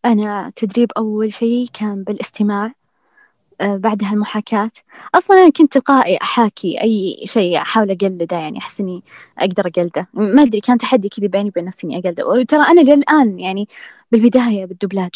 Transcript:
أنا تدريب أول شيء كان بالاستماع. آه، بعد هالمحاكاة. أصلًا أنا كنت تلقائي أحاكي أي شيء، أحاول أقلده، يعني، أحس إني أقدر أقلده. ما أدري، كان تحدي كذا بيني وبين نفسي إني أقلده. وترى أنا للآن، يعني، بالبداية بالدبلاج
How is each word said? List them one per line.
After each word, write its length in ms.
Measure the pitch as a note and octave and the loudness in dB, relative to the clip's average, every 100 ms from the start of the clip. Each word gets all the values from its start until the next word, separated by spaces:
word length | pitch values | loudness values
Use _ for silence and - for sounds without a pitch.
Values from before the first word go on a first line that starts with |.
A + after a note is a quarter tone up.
أنا 480 | A#3+ A3 G#3 G#3 F#3+ - | 0 0 0 -6 -10 -8
تدريب 360 | G#3+ A#3+ A#3+ - | -6 0 0 -2
أول 360 | A3 G#3+ G#3+ | -4 -4 -4
شيء 360 | G#3 A#3 A#3+ B3 | -2 -2 -2 -4
كان 300 | - G#3+ G3+ | -6 -6 -6
بالاستماع. 680 | F#3+ G#3 - - G#3 G3+ G#3+ C4 _ _ _ _ _ _ _ - | -8 -8 -10 -2 -2 0 -4 -10 _ _ _ _ _ _ _ -6
آه، 160 | G3+ G3 | -4 -2
بعد 280 | G#3 G#3 | 0 0
هالمحاكاة. 680 | G3+ G#3 G#3 G#3+ - A3 A3 - _ - - | -2 -2 -4 -6 -4 -4 -4 -8 _ -20 -2
أصلًا 240 | F4 - F#4+ | -2 4 6
أنا 120 | F#4 | 6
كنت 220 | - D#4 | 6 4
تلقائي 440 | C4+ - C#4 B3 - | 2 2 2 2 -2
أحاكي 580 | - - A3+ - F#3+ - | -2 0 0 -2 -6 -2
أي 380 | A3 A3 F#3 - | -2 0 -2 -6
شيء، 320 | - A#3 F3+ E3+ | -4 -2 0 -2
أحاول 320 | - A3+ G#3 | -2 0 0
أقلده، 460 | F#3 G3 F#3 E3+ F3 | 0 -2 -2 -4 -6
يعني، 220 | D#3 - | -8 -10
أحس 220 | - - | -12 -10
إني 220 | G3 F3+ - - - - | -8 -8 -14 -20 -20 -4
أقدر 280 | G3 F3+ F#3 | -2 -2 -2
أقلده. 420 | E3+ F3 D#3+ F#3 | -2 -4 -4 -8
ما 280 | - G#3 A#3 | -4 2 4
أدري، 180 | C#4+ G#3+ | 4 2
كان 180 | - B3 | 0 0
تحدي 300 | - B3+ G3+ | 2 0 -2
كذا 180 | - G3+ | -4 -4
بيني 220 | G3 G3+ | -2 -2
وبين 160 | F#3 | -6
نفسي 220 | F3 - E3+ | -8 -10 -8
إني 120 | E3 | -6
أقلده. 280 | F3+ E3 - | -6 -4 -2
وترى 360 | G#3+ B3 D4+ | 0 2 2
أنا 180 | D4 E4+ | 6 6
للآن، 580 | C4+ C#4+ C#4+ D#4 B3 F3+ | 6 4 4 2 2 0
يعني، 300 | F#3 F#3+ G#3 - - - _ | -6 -6 -8 -12 -20 -20 _
بالبداية 520 | A3+ A#3 B3 A#3+ G#3 F#3 | 2 4 4 2 -2 -6
بالدبلاج 440 | F3+ G3 G3 F3+ | -8 -6 -4 -6